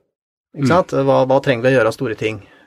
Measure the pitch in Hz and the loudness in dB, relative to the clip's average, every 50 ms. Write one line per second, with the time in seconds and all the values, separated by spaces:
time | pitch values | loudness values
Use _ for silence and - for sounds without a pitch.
0 | _ _ _ _ _ _ _ _ _ _ - 151 135 127 165 185 180 - - 135 | _ _ _ _ _ _ _ _ _ _ -8 -4 0 2 2 2 0 0 -2 -2
1 | 135 135 131 131 131 131 131 139 135 143 123 113 120 131 135 123 110 110 113 - | 0 2 2 2 2 2 2 0 0 0 -2 0 0 2 2 2 2 0 -2 -4
2 | 135 113 107 - 117 107 110 101 - - _ _ _ | -6 -6 -4 -4 -4 -4 -6 -8 -12 -20 _ _ _